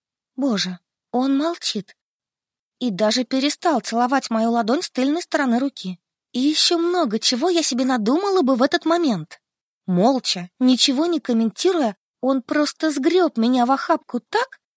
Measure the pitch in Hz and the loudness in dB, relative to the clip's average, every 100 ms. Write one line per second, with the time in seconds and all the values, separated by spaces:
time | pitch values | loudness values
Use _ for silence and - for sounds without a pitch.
0 | _ _ _ - 269 196 185 180 _ _ | _ _ _ -4 -2 -2 -4 -8 _ _
1 | _ 247 269 269 320 339 - 208 - _ | _ -4 0 0 -2 -4 -6 -8 -10 _
2 | _ _ _ _ _ _ _ _ 247 185 | _ _ _ _ _ _ _ _ -6 0
3 | 214 247 240 269 285 - 349 247 - 226 | 0 0 -2 -2 -2 -2 0 0 -2 -2
4 | 247 269 - 226 233 233 220 302 - 254 | 0 0 -2 -2 0 0 0 -2 -2 -2
5 | 269 330 - 302 262 233 277 - 185 180 | -2 -2 -2 -2 0 0 -2 -6 -10 -10
6 | _ _ _ 247 285 311 - 339 339 359 | _ _ _ -2 0 2 0 2 0 0
7 | 262 220 - 247 349 339 - 247 262 254 | 0 -2 -2 0 0 0 0 0 0 0
8 | 208 311 403 381 254 240 277 349 320 339 | 0 0 2 2 2 2 2 0 0 0
9 | 302 180 156 - _ _ _ _ - 180 | 0 -2 -6 -16 _ _ _ _ -2 2
10 | 233 262 - 180 180 - 254 247 - 262 | 4 2 -2 -6 -10 0 2 4 2 2
11 | 339 320 - 226 226 - 359 349 233 - | 0 -2 0 0 0 0 0 2 0 -4
12 | _ _ 254 269 - 302 294 - 311 277 | _ _ -2 -2 -2 -2 -2 -2 -2 0
13 | 311 359 339 226 233 254 240 269 - 320 | 2 2 2 2 2 2 2 0 0 -2
14 | - 247 - 440 523 - _ | -2 -8 -4 -2 -2 -8 _